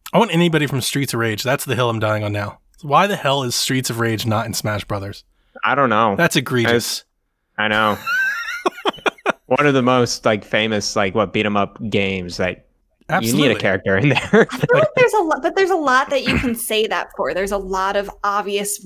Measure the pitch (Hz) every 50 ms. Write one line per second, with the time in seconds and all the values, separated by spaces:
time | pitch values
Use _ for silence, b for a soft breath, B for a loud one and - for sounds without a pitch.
0 | - - - - - 196 165 170 175 175 160 151 147 139 143 127 - - - 139
1 | 135 - - 117 117 113 107 104 - 123 139 139 - 135 123 113 123 117 113 110
2 | 110 107 107 107 107 104 101 101 101 110 - - _ _ _ _ - 143 139 160
3 | 190 202 196 - - 139 135 139 131 123 120 - - - 135 131 120 - 123 113
4 | 117 117 113 104 - 113 107 104 113 92 90 - - 107 104 101 - - 104 101
5 | 98 101 98 - - _ _ _ _ _ - - - 107 127 139 139 120 107 107
6 | 117 107 98 98 113 110 - 156 127 - 131 123 117 117 120 120 110 - - -
7 | - _ _ _ _ _ _ _ _ _ _ - 107 107 107 110 110 107 101 -
8 | - - - - - - - - - 932 1077 1077 - 359 - 740 - - - -
9 | - - - - - - - - _ - 127 135 147 147 135 131 120 127 127 127
10 | 120 117 - - - 120 110 101 - - - 110 107 110 110 104 98 - - 110
11 | 101 98 92 113 104 90 - 110 104 104 104 104 98 95 - - 120 104 98 104
12 | 98 95 98 92 87 87 82 - 92 90 - - _ _ _ _ _ _ _ _
13 | _ - 156 185 113 113 127 147 147 123 110 - - 104 95 95 - 98 95 95
14 | 131 147 127 - - - - 220 202 - - 254 - - 494 539 622 605 - 539
15 | 494 440 427 427 349 311 294 254 262 330 320 392 392 349 381 339 294 269 254 262
16 | 285 285 285 262 - - 254 - - 247 226 226 - - 220 214 220 214 190 175
17 | - - - - 165 127 160 180 196 196 202 196 190 185 190 190 190 196 202 202
18 | 202 202 - - - 202 202 208 196 202 202 202 202 196 - - 190